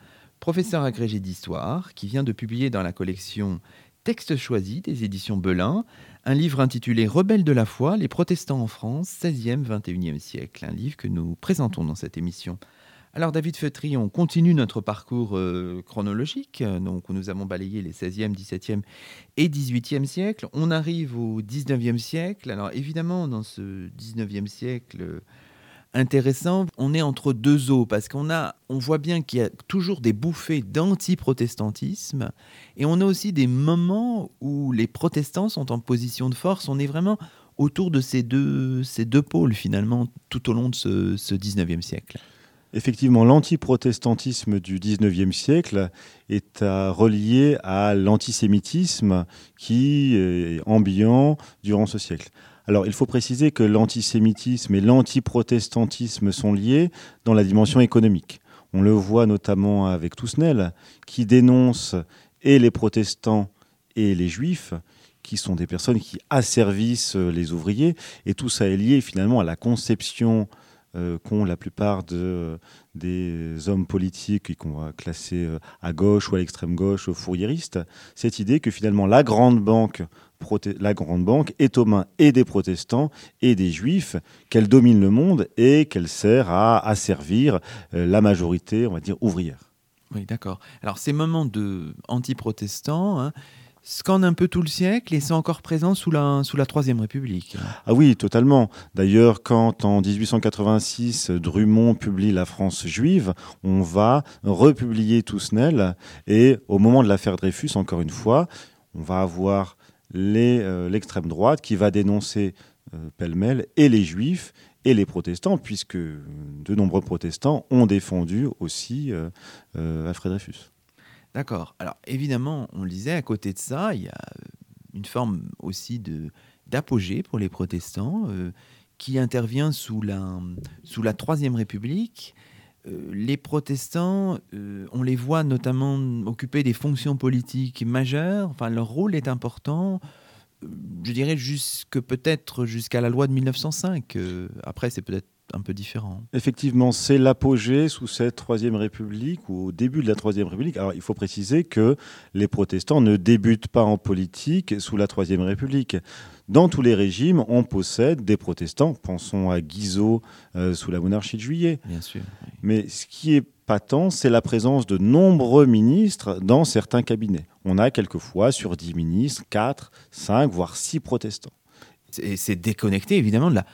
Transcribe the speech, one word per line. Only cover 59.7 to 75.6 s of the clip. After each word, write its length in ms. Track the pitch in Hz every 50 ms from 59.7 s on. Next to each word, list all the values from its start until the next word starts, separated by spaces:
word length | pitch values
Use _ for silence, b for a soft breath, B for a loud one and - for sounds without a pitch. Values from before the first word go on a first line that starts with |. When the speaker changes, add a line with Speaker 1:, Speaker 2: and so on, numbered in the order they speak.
| 104 101 98
Speaker 2:
avec 280 | 95 92 85 80 85 -
Toussenel, 600 | - 123 113 - 143 160 165 143 110 92 87 b b b b b b _
qui 180 | - - - 120
dénonce 720 | 101 123 127 123 123 127 127 127 127 117 - - - - 87 82 b b b b b b _
et 160 | - 139 139 131
les 140 | 120 117
protestants 760 | - - 117 107 - 113 107 - - - - 113 107 107 101 95 _ _ _ _ _ _ _ _ -
et 200 | 113 107 101 98
les 140 | 87 90 87
juifs, 460 | 82 95 135 175 180 - - - 87 82 b b b b b b b _
qui 160 | - - 104 98
sont 160 | - 101 92
des 140 | 82 87 -
personnes 320 | 90 87 - 127 120 107
qui 180 | - - - - - -
asservissent 880 | 147 131 113 - - 120 110 101 98 101 110 117 120 117 - - -
les 360 | 95 90 87 82 85 87 78
ouvriers. 420 | 85 85 80 98 104 117 151 170 165 B B B B B -
Et 80 | 98 98
tout 160 | - 131 117
ça 160 | - - 110
est 100 | 98 95
lié 240 | 98 104 120 139 135
finalement 400 | - - - 92 95 110 127 117
à 40 | 92
la 120 | 82 82
conception, 880 | - - 117 120 - - - 113 - - - - - 117 113 113 110 104 b b b b b b b b _ -
euh, 240 | 87 87 87 85 82
qu'ont 260 | - - 107 104 104
la 140 | 90 87 -
plupart 460 | - 95 - - 104 104 101 92 87
de, 540 | 80 87 87 90 92 90 87 85 82 80 85 b b b b b b -
des 760 | 82 85 90 90 90 92 87 82 82 82 80 80 80 76 98
hommes 180 | 101 95 90
politiques 640 | - - 95 92 92 - - - - 104 101 - -
et 60 | 82
qu'on 160 | - - 80
va 220 | 73 76 78 76
classer, 520 | 78 - - 87 82 - - - 90 87 87
euh, 140 | 82 80 78